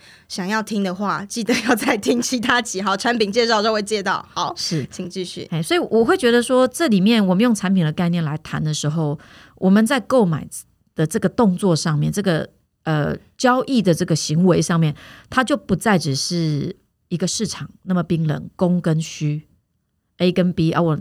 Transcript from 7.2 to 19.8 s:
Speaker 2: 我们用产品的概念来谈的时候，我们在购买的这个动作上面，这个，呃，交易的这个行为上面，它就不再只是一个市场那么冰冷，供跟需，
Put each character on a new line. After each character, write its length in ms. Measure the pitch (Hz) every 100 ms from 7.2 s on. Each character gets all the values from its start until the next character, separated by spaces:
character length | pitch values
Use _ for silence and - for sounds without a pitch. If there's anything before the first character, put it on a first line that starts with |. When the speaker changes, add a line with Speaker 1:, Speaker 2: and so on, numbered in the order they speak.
Speaker 2:
我 100 | 190
们 80 | 180
用 120 | 247
产 180 | 220 185
品 100 | 190
的 80 | 156
概 160 | 156 175
念 160 | 175
来 100 | 156 151
谈 260 | - 151
的 80 | 156
时 160 | 147 147
候， 300 | 165 151 147 - - - -
我 120 | 185
们 160 | 202
在 160 | 220 269
购 240 | - 262
买 240 | 185 147 123 - - _ _
的 120 | - 156
这 120 | 226
个 100 | 180
动 260 | - 214
作 220 | 180 196 156
上 220 | 170 151
面， 120 | 151
这 120 | 175
个， 260 | 190 160 - _ _ _
呃， 300 | - 151 151 156 _ -
交 260 | 247 254 -
易 160 | 254
的 100 | 180
这 140 | 156 180
个 100 | 160
行 300 | - 156 180
为 160 | 165
上 180 | 160 165
面， 160 | 156 143 - - -
它 160 | -
就 100 | 254
不 220 | 285 - 190
再 220 | 226 185
只 160 | 151
是 600 | 135 - 175 160 147 131 - _ _ -
一 80 | 170
个 100 | 180
市 200 | - 214
场 240 | - - -
那 120 | 180
么 80 | 180
冰 240 | 165 165 156
冷， 220 | 147 - -
供 240 | 180 175
跟 200 | 165 160
需， 460 | 160 - 151 151 - _ _ _